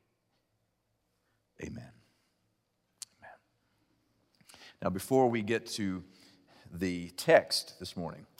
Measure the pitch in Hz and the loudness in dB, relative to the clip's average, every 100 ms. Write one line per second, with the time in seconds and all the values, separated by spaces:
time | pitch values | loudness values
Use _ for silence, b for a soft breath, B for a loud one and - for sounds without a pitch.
0 | _ _ _ _ _ _ _ _ _ _ | _ _ _ _ _ _ _ _ _ _
1 | _ _ _ _ _ - - - - - | _ _ _ _ _ -12 -10 -10 -14 -20
2 | _ _ _ _ _ _ _ _ _ - | _ _ _ _ _ _ _ _ _ -20
3 | - _ - - _ _ _ _ _ _ | -20 _ -20 -20 _ _ _ _ _ _
4 | _ _ _ _ b b b b 98 92 | _ _ _ _ b b b b -4 -2
5 | - 131 127 117 104 113 - - 98 92 | 2 4 4 2 0 -2 -2 -4 -2 -4
6 | - b b b b b b 85 92 87 | -10 b b b b b b -2 -2 -2
7 | 87 - - 143 - - - - 92 92 | -6 -4 6 6 6 -4 -6 -14 -12 -8
8 | 82 - - | -8 -10 -18